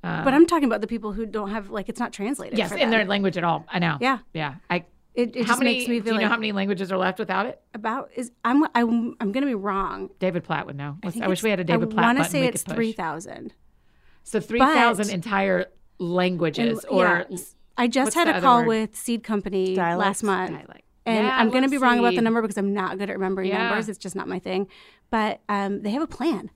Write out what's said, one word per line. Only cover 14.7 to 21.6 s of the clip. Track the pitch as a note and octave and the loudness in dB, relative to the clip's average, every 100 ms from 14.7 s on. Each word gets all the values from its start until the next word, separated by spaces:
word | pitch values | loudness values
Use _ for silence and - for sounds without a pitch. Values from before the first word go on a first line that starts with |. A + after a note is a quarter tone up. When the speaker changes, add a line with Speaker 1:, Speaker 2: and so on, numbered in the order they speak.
| D#4 A#3 G#3 G#3 | 6 4 4 -2
Speaker 2:
But | |
Speaker 1:
entire | F#3 A3+ G3+ G3 F3+ F#3 - _ _ F3 | -4 -2 0 2 0 -2 -10 _ _ -2
languages, | F3+ F3+ F3+ D#3+ C#3+ A#2 A3 | 0 0 2 -2 0 0 0
Speaker 2:
And, | - | 0
Speaker 1:
or | F#3 F3+ F3 F3+ | 4 4 4 0
Speaker 2:
yeah, | F3 - _ - - | -10 -10 _ -12 -2
I | A#3+ | 0
just | B3+ C4+ | 2 2
Speaker 1:
what's | E4+ | 2
Speaker 2:
had | E4 | 2
Speaker 1:
the | |
Speaker 2:
a | - | 4
Speaker 1:
other | C#4 | 6
Speaker 2:
call | A#3+ | 6
Speaker 1:
word? | A3+ | 4
Speaker 2:
with | A3 A3 - | 0 -2 -6
Seed | - A#3 | -4 -4
Company | A3+ G#3 F#3+ F#3+ F#3 F#3 | -2 -4 -2 -2 0 2
Speaker 3:
Dialects? | E3+ F3 G3+ G3+ | 0 2 0 0
Speaker 2:
last | |
month. | G#3+ F3+ F#3 | -2 -2 -2
Speaker 1:
Dialect. | D3+ - - _ _ A3+ | -8 -14 -20 _ _ -2
Speaker 2:
And | A3 B3 | 2 2
Speaker 1:
Yeah, | C4 | 4
Speaker 2:
I'm | A3+ | 4
gonna | B3+ | 4